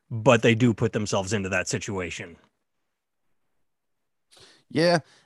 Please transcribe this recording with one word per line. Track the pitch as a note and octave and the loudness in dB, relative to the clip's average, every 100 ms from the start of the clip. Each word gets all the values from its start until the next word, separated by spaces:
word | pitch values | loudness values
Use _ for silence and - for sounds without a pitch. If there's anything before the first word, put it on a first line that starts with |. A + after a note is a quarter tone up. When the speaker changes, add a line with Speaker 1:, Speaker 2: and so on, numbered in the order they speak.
| _ | _
Speaker 1:
but | A#2 A2 A#2 | 0 4 6
they | A#2+ | 4
do | A2+ B2 | 4 2
put | G#2+ A#2 | 2 -2
themselves | A#2+ G#2 G2+ F#2+ | -2 -4 -4 -2
into | G#2+ F#2+ | -4 -2
that | F#2 F2 | -4 -4
situation." | A2 - F#2+ F2 - F#2 E2 _ _ _ _ _ _ _ _ _ _ _ _ _ _ _ _ _ _ _ _ - _ _ | -6 -6 -8 -8 -10 -14 -18 _ _ _ _ _ _ _ _ _ _ _ _ _ _ _ _ _ _ _ _ -20 _ _
Speaker 2:
Yeah. | C#3 E3+ E3+ - _ | 0 2 2 -2 _